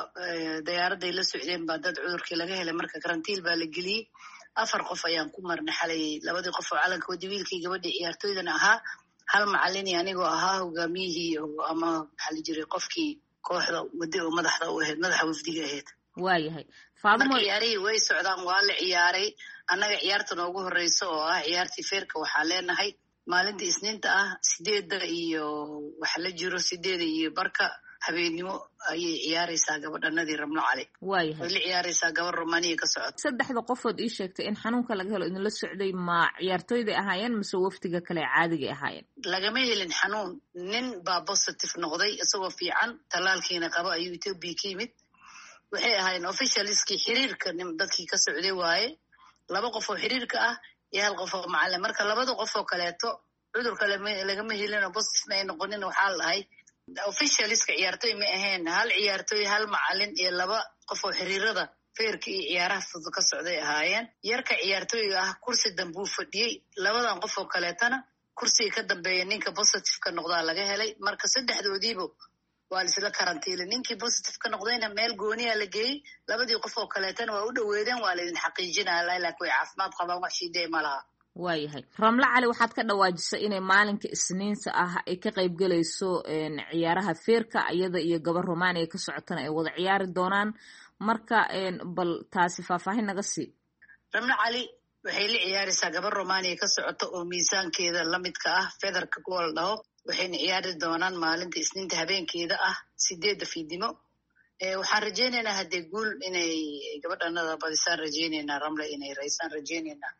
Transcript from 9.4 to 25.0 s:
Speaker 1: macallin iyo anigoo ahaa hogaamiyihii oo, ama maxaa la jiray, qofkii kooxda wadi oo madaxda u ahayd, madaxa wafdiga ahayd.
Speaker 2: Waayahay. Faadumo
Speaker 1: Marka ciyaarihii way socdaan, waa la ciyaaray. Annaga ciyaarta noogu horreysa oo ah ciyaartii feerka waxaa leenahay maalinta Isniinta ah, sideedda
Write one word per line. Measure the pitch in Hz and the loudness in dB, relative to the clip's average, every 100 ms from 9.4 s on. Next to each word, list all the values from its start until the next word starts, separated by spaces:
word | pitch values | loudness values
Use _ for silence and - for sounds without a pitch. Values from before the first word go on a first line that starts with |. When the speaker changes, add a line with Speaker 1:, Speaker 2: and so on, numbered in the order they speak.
| - | 4
Speaker 1:
macallin | 143 165 381 269 | 2 2 0 0
iyo | 175 | 0
anigoo | 190 180 165 | 0 0 2
ahaa | 160 185 190 | 2 2 2
hogaamiyihii | 180 165 170 180 185 160 165 156 | -2 -2 -2 0 -2 -2 0 -2
oo, | 151 151 | -2 -4
ama | 160 165 165 160 | -2 0 0 0
maxaa | 151 - - | -4 -8 -6
la | 160 | -4
jiray, | 320 311 - | -4 -6 -4
qofkii | - - 339 302 294 _ _ | -4 -2 -2 -2 -4 _ _
kooxda | - 539 - 165 - 170 | -4 0 0 -2 -4 -4
wadi | 165 185 | -2 0
oo | 165 | 0
madaxda | 165 160 - 165 | 2 2 2 0
u | 160 | 0
ahayd, | 151 151 | 0 0
madaxa | 180 180 160 | 2 2 2
wafdiga | 156 165 160 | -2 -4 -4
ahayd. | 143 143 - - _ | -4 -6 -10 -20 _
Speaker 2:
Waayahay. | - 185 175 151 160 - - - _ | -4 2 2 2 -6 -12 -20 -20 _
Faadumo | 208 226 269 | 4 6 6
Speaker 1:
Marka | 262 | 4
ciyaarihii | 202 202 226 208 | 4 2 2 0
way | 202 214 | 2 2
socdaan, | - - 185 185 | 2 2 0 0
waa | 180 190 | 2 2
la | 208 - | 4 2
ciyaaray. | 185 180 175 185 208 - - - - | 2 4 4 4 -2 -4 -16 -8 -2
Annaga | 180 208 202 | 0 2 0
ciyaarta | 185 202 208 180 | 2 0 0 -2
noogu | 175 185 | -2 -2
horreysa | 185 170 170 - 190 | -2 0 2 2 2
oo | 156 | 0
ah | 156 190 | 0 0
ciyaartii | 160 175 180 - | 0 0 -2 -4
feerka | - 196 190 - | -4 -4 -2 -4
waxaa | - 147 | 0 0
leenahay | 156 185 180 175 202 - _ _ - | 2 0 0 0 -2 -4 _ _ 0
maalinta | 180 196 202 | 2 2 -2
Isniinta | 190 - 202 214 - | -2 -2 -2 -2 2
ah, | 190 202 - | 2 2 0
sideedda | - - 170 208 180 196 | -2 0 0 0 0 -2